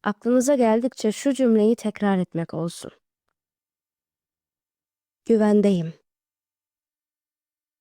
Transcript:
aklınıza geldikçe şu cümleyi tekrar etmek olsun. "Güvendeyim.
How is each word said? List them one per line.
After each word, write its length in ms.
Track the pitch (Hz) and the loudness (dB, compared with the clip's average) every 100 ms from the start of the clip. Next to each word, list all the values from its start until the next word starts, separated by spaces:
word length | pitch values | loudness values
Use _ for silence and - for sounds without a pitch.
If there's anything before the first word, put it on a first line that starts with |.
aklınıza 520 | - 202 233 254 247 | -6 -4 0 0 2
geldikçe 580 | 285 233 220 247 - 220 | 2 2 2 -2 -4 -4
şu 220 | - 285 | -2 -2
cümleyi 420 | 262 254 220 214 233 | 0 2 4 2 0
tekrar 420 | 214 - 202 190 | -4 -4 -2 0
etmek 360 | 180 165 165 | -2 -6 -8
olsun. 360 | 156 170 - - - _ _ _ _ _ _ _ _ _ _ _ _ _ _ _ _ _ _ _ _ _ _ | -8 -8 -10 -18 -20 _ _ _ _ _ _ _ _ _ _ _ _ _ _ _ _ _ _ _ _ _ _
"Güvendeyim. 720 | - 226 214 208 202 185 160 - _ _ _ _ _ _ _ _ _ _ _ _ _ _ _ _ _ _ | 0 2 4 4 2 0 -4 -12 _ _ _ _ _ _ _ _ _ _ _ _ _ _ _ _ _ _